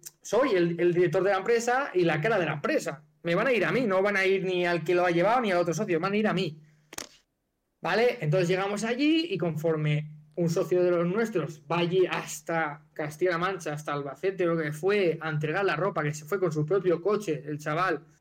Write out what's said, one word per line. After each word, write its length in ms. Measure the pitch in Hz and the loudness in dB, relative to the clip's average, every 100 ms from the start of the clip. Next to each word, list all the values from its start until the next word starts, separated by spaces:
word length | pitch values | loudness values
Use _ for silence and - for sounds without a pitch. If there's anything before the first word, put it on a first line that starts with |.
| - _ | -20 _
soy 300 | - 214 277 | -2 2 2
el, 280 | 185 175 170 | 2 2 2
el 140 | 175 | 2
director 300 | 170 175 185 | 4 2 2
de 80 | 190 | 2
la 60 | 190 | 0
empresa 520 | 190 233 233 254 285 180 | 2 0 2 0 0 2
y 80 | |
la 180 | 170 151 | 2 2
cara 160 | 220 214 | 0 0
de 80 | 156 | 0
la 80 | |
empresa. 500 | 147 226 302 165 151 _ _ | -4 -2 -2 -4 -10 _ _
Me 100 | 170 | -2
van 140 | 175 262 | 0 2
a 40 | |
ir 140 | 233 160 | 2 2
a 60 | |
mí, 160 | 214 233 | 0 2
no 160 | 190 | 2
van 120 | 202 196 | 2 2
a 120 | 190 | 2
ir 180 | 190 185 | 2 0
ni 220 | 180 175 | 0 0
al 160 | 175 | 0
que 100 | 165 | 2
lo 120 | 175 180 | 2 4
ha 60 | |
llevado 300 | 170 190 254 | 4 4 2
ni 100 | 220 | 2
al 60 | 175 | 0
otro 160 | 175 | 0
socio, 260 | 156 208 160 | -2 0 0
van 140 | 190 | 0
a 40 | 208 | 0
ir 100 | 208 | 0
a 60 | |
mí. 280 | 170 175 151 - _ _ - - - _ _ _ _ _ _ | 0 -2 -6 -20 _ _ -16 -16 -20 _ _ _ _ _ _
¿Vale? 380 | 165 196 240 - | -2 2 2 0
Entonces 260 | 151 185 170 | 0 2 2
llegamos 360 | 185 196 208 | 0 -2 -2
allí 420 | 226 240 302 320 330 | -2 0 2 2 0
y 40 | 185 | -2
conforme 720 | 170 156 165 156 151 151 - - - - | -2 0 0 0 0 0 -4 -14 -12 -2
un 160 | 170 | 0
socio 320 | 185 160 180 | 0 2 2
de 80 | 180 | 4
los 160 | 175 175 | 2 2
nuestros 560 | 202 226 170 139 - - | 0 0 -2 -4 -10 -4
va 100 | 170 | -2
allí 260 | 170 185 165 | 0 2 2
hasta 800 | 165 - - - 165 151 147 _ | 0 -8 -12 -4 -2 -2 -8 _
Castilla-La 460 | - 147 - 180 165 | -8 -8 -2 0 0
Mancha, 340 | 180 185 160 | -2 -4 -6
hasta 180 | 147 156 | -6 -4
Albacete, 540 | 143 139 135 190 180 175 | -4 -6 -4 -4 0 0
lo 100 | 165 | 0
que 160 | 151 | -2
fue, 460 | 151 185 208 175 160 | -2 0 2 2 0
a 100 | 160 | -4
entregar 360 | 151 151 180 196 | -2 -2 -2 -2
la 100 | 151 | 0
ropa, 280 | 196 170 | -2 -2
que 100 | 147 | -4
se 120 | 151 - | -4 -6
fue 140 | 202 | -2
con 120 | 180 | -2
su 120 | 151 151 | -2 0
propio 360 | 190 180 165 | 0 0 0
coche, 400 | 185 208 190 151 151 | 0 -2 -2 -6 -6
el 120 | 147 | -8
chaval, 480 | 151 156 185 147 - _ | -4 -2 -2 -2 -8 _